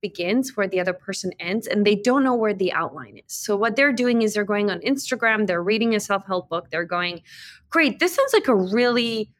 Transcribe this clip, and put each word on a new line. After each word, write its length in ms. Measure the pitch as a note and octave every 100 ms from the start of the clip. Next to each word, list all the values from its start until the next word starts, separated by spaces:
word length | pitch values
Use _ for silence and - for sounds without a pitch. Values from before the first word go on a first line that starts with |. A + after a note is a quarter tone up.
begins, 560 | G3+ E3+ F3 A3+ C4 -
where 120 | G3
the 100 | F#3
other 140 | F3+
person 400 | F3+ - F#3+ F#3 -
ends, 260 | E3+ G#3 -
and 180 | G#3
they 120 | G3+ G#3
don't 260 | G#3 C4+
know 120 | C4
where 200 | A#3+ A3
the 180 | G3 F#3
outline 440 | - E3 D3 A#2 G#2
is. 180 | -
So 220 | - - G3+
what 180 | A3+
they're 180 | A3 C#4+
doing 300 | A#3+ B3 A#3
is 120 | A3
they're 100 | G#3
going 260 | G3+ G#3 G#3
on 80 | F3
Instagram, 640 | A3 C#4 - B3 A3+ A3 G#3
they're 140 | F3
reading 320 | F3 A3 A3+
a 60 | G#3+
self-help 480 | - G3+ G3 F#3 F3
book, 220 | E3+ F3
they're 140 | D#3+
going, 380 | E3+ F3 F3 F3 - - - - _
"Great, 280 | E4 D4+ -
this 160 | F4+
sounds 180 | F4 C5+
like 140 | G#4+ -
a 80 |
really 800 | A3 F#3 G#3+ B3 A#3+ A#3 A3+ G#3+ _